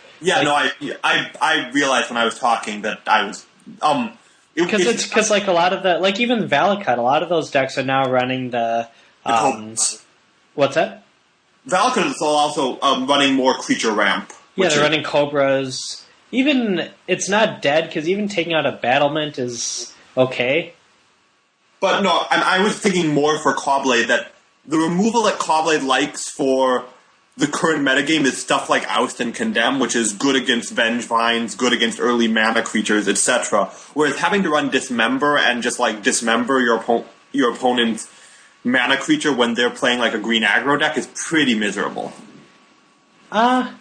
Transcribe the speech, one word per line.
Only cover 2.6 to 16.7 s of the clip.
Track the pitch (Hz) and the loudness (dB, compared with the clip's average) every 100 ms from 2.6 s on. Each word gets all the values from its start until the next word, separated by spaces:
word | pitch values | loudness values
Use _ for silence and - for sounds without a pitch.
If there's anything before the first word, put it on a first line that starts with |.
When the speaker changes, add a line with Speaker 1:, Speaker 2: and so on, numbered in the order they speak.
| 113 104 | -2 -6
Speaker 1:
that | 104 98 - | -6 -4 2
I | 110 | 2
was, | 101 98 - _ - - | 0 -8 -16 _ -20 -2
um, | 151 139 110 - _ _ _ | 0 0 -2 -8 _ _ _
it, | 160 175 | -4 0
Speaker 2:
'Cause | 208 | 2
Speaker 1:
it's | 208 - | 2 0
Speaker 2:
it's, | - | 0
'cause, | 226 202 | 0 2
like, | 202 202 | 2 2
a | |
lot | 170 180 | 2 2
of | 185 | 2
the, | 185 160 | 0 2
like, | 190 202 | 0 0
even | 240 233 151 | 0 0 0
Valakut, | 143 185 202 135 120 | 2 2 0 -2 0
a | |
lot | 120 151 | 2 2
of | 170 | 2
those | 170 - | -2 0
decks | 139 131 143 | 0 0 -2
are | |
now | 131 135 131 | 0 0 2
running | 127 127 127 123 | 0 0 -2 -4
the, | 120 117 117 117 - _ _ | -2 -2 -2 -4 -12 _ _
Speaker 1:
The | 120 | -2
Speaker 2:
um, | 117 110 | 2 2
Speaker 1:
Cobras. | 107 107 113 - - - _ _ _ _ | -2 -6 -4 -4 -4 -16 _ _ _ _
Speaker 2:
what's | - 135 156 | -2 0 0
that? | 196 - _ _ _ _ _ _ 139 | -2 -6 _ _ _ _ _ _ -2
Speaker 1:
Valakut | 185 240 208 160 | 0 2 0 -2
is | 135 | -2
also, | 156 147 147 151 127 - | 0 2 2 0 -4 0
um, | 135 131 131 | 0 0 0
running | 143 139 | 2 2
more | 135 127 | 2 2
creature | 120 - - 117 | 0 -2 -2 0
ramp, | 104 101 95 - - - | 2 2 0 -6 -18 -8
Speaker 2:
Yeah, | - 180 | -2 2
Speaker 1:
which | |
Speaker 2:
they're | 147 | 2
Speaker 1:
is | 147 | 2
Speaker 2:
running | 151 | 0
Cobras. | 131 147 147 147 139 135 135 131 - - - _ _ | 0 0 0 0 2 0 -2 -8 -10 -14 -18 _ _
Even, | 240 277 262 226 | -2 2 2 0